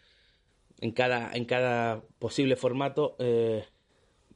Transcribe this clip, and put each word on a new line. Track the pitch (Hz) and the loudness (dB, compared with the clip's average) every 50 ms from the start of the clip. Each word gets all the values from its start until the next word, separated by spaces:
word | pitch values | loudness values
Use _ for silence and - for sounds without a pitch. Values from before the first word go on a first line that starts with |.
| _ _ _ _ _ _ _ _ _ _ _ _ _ _ _ - | _ _ _ _ _ _ _ _ _ _ _ _ _ _ _ -6
en | 117 117 | -4 -2
cada, | 113 - 123 127 123 120 117 - | 0 2 2 2 2 0 -2 -4
en | - 123 120 | -4 -4 -2
cada | - 123 123 127 123 120 120 117 117 110 110 - - _ - | 0 0 2 2 2 2 2 0 0 -2 -4 -8 -14 _ -8
posible | 120 110 - - 139 131 127 | -6 -4 0 2 2 2 2
formato, | - - 123 120 135 139 139 135 151 151 127 - - | 2 0 0 0 0 -2 -2 0 0 -2 -2 -2 -2
eh, | 127 120 117 117 113 113 110 107 104 - _ _ _ _ _ _ _ _ _ _ _ _ - | 0 2 2 2 2 2 0 -2 -6 -8 _ _ _ _ _ _ _ _ _ _ _ _ -10